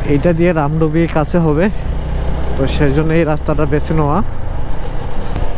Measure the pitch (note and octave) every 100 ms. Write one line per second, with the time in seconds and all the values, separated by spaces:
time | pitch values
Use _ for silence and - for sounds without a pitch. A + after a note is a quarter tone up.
0 | - C#3+ F3 E3 F3 D#3+ D3 D#3 D#3+ D#3
1 | E3 D#3+ D3 F3 D#3+ D3 G3+ - - -
2 | - - - - - - C3+ - D3 C#3
3 | D#3+ D#3+ D#3 D3+ - D3 D#3 D3+ - D#3
4 | D3 E3 - - - - - - - -
5 | - - - - -